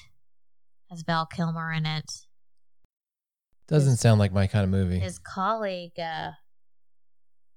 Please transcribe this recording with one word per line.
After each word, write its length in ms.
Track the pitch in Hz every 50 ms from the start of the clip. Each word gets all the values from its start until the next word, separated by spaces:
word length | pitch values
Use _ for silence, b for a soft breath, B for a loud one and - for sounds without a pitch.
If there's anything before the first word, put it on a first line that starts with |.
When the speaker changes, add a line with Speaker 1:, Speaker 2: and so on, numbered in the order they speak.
| - - - - - - - - - - - - - - - - - -
Speaker 1:
Has 100 | 175 170
Val 240 | 160 - 170 165 160
Kilmer 460 | - - - 170 165 165 165 165 165 160
in 120 | 160 156 156
it. 240 | 156 - - - - - - - - - - - - - - - - - - _ _ _ _ _ _ _ _ _ _ _ _ _ _ _ _ -
Speaker 2:
Doesn't 240 | 160 151 139 139 127
Speaker 1:
His 60 | 113
Speaker 2:
sound 200 | - 117 110 107
like 120 | 101 98
my 140 | 92 101 95
kind 180 | 95 - 107 98
of 60 | 92
movie. 300 | 95 98 95 90 90 90
Speaker 1:
his 180 | 92 - 175 -
colleague, 800 | - - - 196 190 196 226 226 214 196 185 180 175 170 - -
uh, 320 | 165 165 160 156 156 160 160 - - - - - - - - - - - - - - - - - - - - - - - -